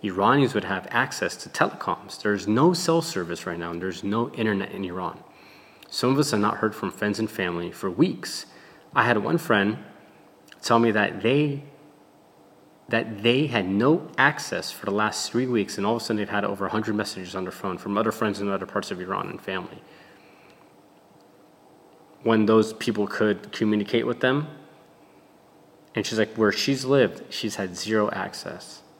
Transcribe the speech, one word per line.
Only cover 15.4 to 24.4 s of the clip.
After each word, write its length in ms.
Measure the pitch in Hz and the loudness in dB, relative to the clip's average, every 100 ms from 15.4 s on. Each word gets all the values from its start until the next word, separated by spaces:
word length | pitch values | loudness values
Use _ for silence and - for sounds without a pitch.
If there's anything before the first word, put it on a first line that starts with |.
| 131 | 2
weeks, 320 | 120 98 - | 2 0 -2
and 80 | 101 | 0
all 120 | 117 | 0
of 40 | |
a 40 | - | 0
sudden 120 | 107 | -2
they've 120 | 101 | -2
had 160 | 104 101 | -2 -2
over 200 | 101 95 | -2 -2
a 40 | |
hundred 260 | 107 110 104 | -2 -2 -2
messages 400 | 101 - 92 92 | -4 -6 -8 -8
on 80 | |
their 80 | 92 | -8
phone 260 | - 98 90 | -6 -6 -6
from 200 | 107 101 | -2 0
other 140 | 110 | 0
friends 280 | - 107 98 | 0 -2 0
in 100 | 101 | -2
other 160 | 98 92 | -2 -2
parts 260 | 101 - | -6 -4
of 100 | 90 | -8
Iran 280 | 90 98 95 | -4 -4 -4
and 120 | - | -8
family. 400 | - 95 92 - - - - - - - - - - - _ _ _ - - _ - _ - - - - - - | -6 -6 -8 -14 -20 -20 -20 -20 -20 -20 -20 -20 -20 -20 _ _ _ -20 -20 _ -20 _ -20 -20 -20 -20 -20 -4
When 220 | 117 113 107 | 2 4 8
those 280 | 110 110 | 6 6
people 320 | - - 104 101 | 0 -2 0 -2
could 460 | - 107 98 - | 2 0 0 -4
communicate 560 | - 110 107 101 117 117 | -2 0 0 0 0 0
with 140 | 120 | 0
them, 260 | 127 139 | 0 0